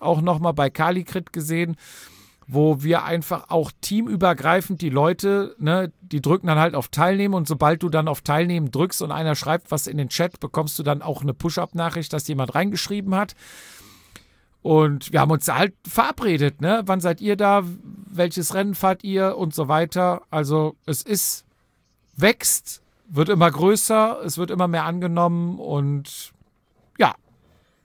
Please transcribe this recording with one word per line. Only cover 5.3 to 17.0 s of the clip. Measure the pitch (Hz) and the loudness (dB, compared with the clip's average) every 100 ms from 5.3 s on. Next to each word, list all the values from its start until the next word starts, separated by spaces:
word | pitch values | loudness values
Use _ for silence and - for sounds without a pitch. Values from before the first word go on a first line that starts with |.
| 202 196 - | 0 -2 -2
ne, | 147 185 180 - | 0 0 -2 -8
die | - 147 | -8 -2
drücken | 139 190 175 | 2 2 2
dann | 156 | 2
halt | 165 | 2
auf | 143 - | 0 -4
Teilnehmen | - 175 196 202 | 0 2 2 2
und | 185 147 | 0 -2
sobald | 147 151 165 | 2 2 2
du | 175 | 0
dann | 156 156 | 0 0
auf | 143 | -4
Teilnehmen | - 147 175 170 143 | -2 0 0 0 -2
drückst | 131 185 - | 0 -2 -2
und | 170 | -6
einer | 151 160 143 | -4 -2 -2
schreibt | 139 170 - | -2 -2 -2
was | 151 - | -6 -4
in | 151 | -4
den | 131 | -4
Chat, | - 175 - | -2 -4 -4
bekommst | 143 - 151 - | -6 -4 -4 -4
du | |
dann | 147 143 | -2 -2
auch | 160 135 | -4 -6
eine | 143 | -4
Push-Up-Nachricht, | 156 170 165 170 170 165 170 151 | -4 -4 -4 -6 -4 -4 -6 -6
dass | 151 - | -6 -4
jemand | 139 127 151 | -4 -2 -2
reingeschrieben | 202 190 - 202 196 | -2 -4 -6 -6 -2
hat. | 190 202 - - - - - - - _ - _ _ _ _ | -2 -2 -8 -20 -20 -20 -20 -20 -20 _ -20 _ _ _ _
Und | - 156 151 143 - | 2 4 4 2 0
wir | 160 | 2
haben | 139 | 4
uns | 156 - | 2 0
halt | 127 196 - - | 0 0 -2 -6
verabredet, | - 240 311 233 156 143 - | 0 0 0 0 2 0 0
ne? | 160 226 | 0 0
Wann | 196 190 | 0 0